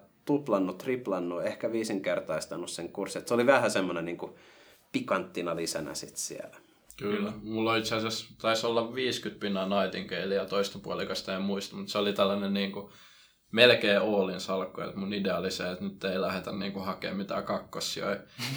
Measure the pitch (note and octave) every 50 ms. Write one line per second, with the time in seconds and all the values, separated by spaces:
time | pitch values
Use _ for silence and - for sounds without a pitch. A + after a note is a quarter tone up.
0 | - - _ _ - - D3 C#3+ C#3+ A2 G#2 G2 F#2+ F2+ F2+ - - C3 B2+ B2
1 | - A2+ F#2+ F2+ F2 F2 F2 E2+ F2 G#2 G#2+ - A#2+ A2+ A2+ A2+ A2 A2+ G#2 F#2+
2 | F#2+ F2+ F2 F2 - - D#2+ D#2 - - - E2+ F2 - - - F2 F2 - G#2
3 | G2 F#2 - F#2 F2+ - A#2+ A#2 A#2+ C3 C3+ B2 A#2+ G#2+ G#2+ G#2 F#2 F2+ F2 E2+
4 | E2 F2 E2+ - - - - - - - - - - - - - _ _ - B2+
5 | B2 - G#2 F#2 F2+ - - F2+ F2 E2+ E2+ E2 E2+ - - E2 D#2 C#2 C#2+ -
6 | - - - - - - - - - - - - - _ _ _ _ - - -
7 | - G2+ G#2 G#2+ G2+ G#2+ G#2+ G#2 G2+ G#2+ A2 A2 A2 A2+ A#2 A2 A2 - A#2+ A2
8 | A2 A2 A2 - - - - - - A2+ A2+ A2 A#2+ A#2 A2+ A#2 A2+ A#2 B2 C3
9 | C3 A#2+ A2+ - - G#2 - - G#2+ G2+ G2 F#2+ F#2 F#2+ G2+ G2+ F#2+ - - F#2
10 | F#2+ - F#2 F2 F#2 G2 G2 G2 F#2+ - G2 G2+ G2 - - G2 - F#2+ F2+ F2+
11 | G2 - F#2+ - - - F#2+ F#2+ G2 G2+ G2+ G2 - - G#2+ G2+ G2 - - G#2
12 | G2+ G2+ G2+ G#2 G2 F#2+ G2+ G2+ G2 G2 G2 G2+ G2 G2 - G2+ - - - -
13 | - - - - - _ _ _ _ _ - A2+ B2 B2 A2+ A2+ A#2 G#2 G2+ G2
14 | F#2+ A2 G#2 G2 F#2+ F#2 F#2 F2+ - - F#2+ F#2+ F#2 - - - - - - G2
15 | G2 G2 G#2 G2+ F#2+ F#2+ F2 F2 F2+ F#2 - - F2+ F2+ F#2 - G2+ G2 G2 -
16 | - G2 F#2 F#2+ F2+ F2+ F#2+ F#2 F2+ - G2+ G2+ G2+ G2 G2 G2 F#2 G2 F2+ -
17 | - F2+ F#2 G2 G2 - F2+ G2 G2 - G2+ - - - - - - - - G2+
18 | F#2+ G2 G2+ - - - - - A#2+ B2+ C#3